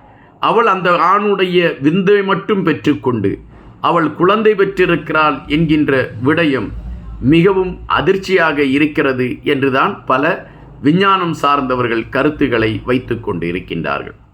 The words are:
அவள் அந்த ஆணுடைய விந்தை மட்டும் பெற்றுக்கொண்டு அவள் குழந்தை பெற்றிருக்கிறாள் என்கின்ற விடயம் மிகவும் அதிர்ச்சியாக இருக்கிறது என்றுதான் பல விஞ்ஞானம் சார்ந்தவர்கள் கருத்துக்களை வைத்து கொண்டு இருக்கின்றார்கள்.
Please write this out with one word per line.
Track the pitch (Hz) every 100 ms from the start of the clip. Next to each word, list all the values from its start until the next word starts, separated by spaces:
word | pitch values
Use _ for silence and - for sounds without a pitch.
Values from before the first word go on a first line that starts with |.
| - - - -
அவள் | 139 196 226
அந்த | 185 180
ஆணுடைய | 170 165 202 208 190 185 175 170 131
விந்தை | 139 180 190 208
மட்டும் | 196 190 - 202
பெற்றுக்கொண்டு | 160 131 156 143 131 117 98 - - - - -
அவள் | 143 170 151
குழந்தை | - 175 214 214 202
பெற்றிருக்கிறாள் | 196 180 180 165 160 156 156 139 -
என்கின்ற | 147 160 156 139 135 120 104 127
விடயம் | 165 165 131 98 - - - - -
மிகவும் | 123 165 185 190 185 185 -
அதிர்ச்சியாக | 107 147 196 190 185 165 143
இருக்கிறது | 139 139 147 151 139 127 127 147
என்றுதான் | - 139 135 131 180 202 -
பல | 131 156 190 - - - -
விஞ்ஞானம் | 135 175 196 190 175
சார்ந்தவர்கள் | 151 147 143 131 127 120 113 113
கருத்துக்களை | 131 147 151 139 117 110 107 -
வைத்து | 127 123 110
கொண்டு | 104 85 85
இருக்கின்றார்கள். | 87 87 82 73 71 58 - _